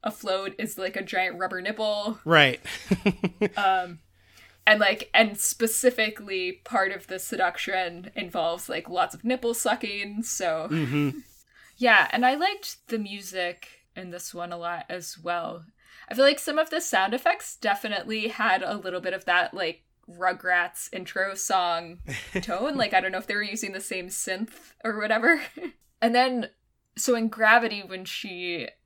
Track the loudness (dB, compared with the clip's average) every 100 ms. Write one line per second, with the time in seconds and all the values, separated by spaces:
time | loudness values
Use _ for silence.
0 | -6 -6 -4 -2 -4 -6 -8 -4 -6 -6
1 | -4 -2 -2 -2 -4 -4 -4 -2 -2 0
2 | -2 -4 6 8 8 4 -8 -12 -2 2
3 | 2 2 -4 0 -2 2 2 2 0 -10
4 | _ _ _ -20 -20 _ 4 6 6 2
5 | 2 4 4 2 -4 0 0 4 4 4
6 | -2 -2 -6 -4 -2 -6 -2 2 2 -2
7 | -8 -10 -6 0 0 0 -2 -2 -2 -6
8 | -12 -8 -6 -2 -2 -2 -6 -8 -4 -2
9 | -2 -2 -2 0 0 -2 0 0 -2 -6
10 | -6 -6 -6 -2 -2 -2 -2 -2 0 0
11 | 0 -2 -14 _ _ _ -20 _ 8 8
12 | 6 4 2 4 0 -2 -10 -14 -8 -6
13 | -6 -10 -10 -6 -6 -6 -16 -20 _ -16
14 | -12 -12 -12 -10 -8 -8 -6 -8 -8 -10
15 | -10 -10 -4 -4 -4 -10 -16 _ _ -20
16 | -8 4 6 6 -2 0 0 -2 0 2
17 | 2 2 0 0 -4 -6 -2 -2 -2 -6
18 | -4 -4 -4 0 2 2 2 -4 -4 -4
19 | -4 -4 2 2 2 -2 -4 -6 _ _
20 | -20 -2 0 0 2 2 2 -4 -10 -10
21 | -8 -4 -4 -4 0 2 2 0 -4 -16
22 | -10 -10 -6 -6 -4 -2 -2 0 2 2
23 | 2 -4 -4 -4 -2 -4 -6 -8 -8 -8
24 | -6 -8 -6 -4 -6 -10 -20 _ -6 -4
25 | -2 0 -2 -2 -10 -12 -14 -14 _ _
26 | 2 4 2 0 -6 _ _ _ _ -6
27 | 0 2 0 4 6 8 6 -4 -10 -12
28 | -10 -10 -10 -8 -6 -4 -6 _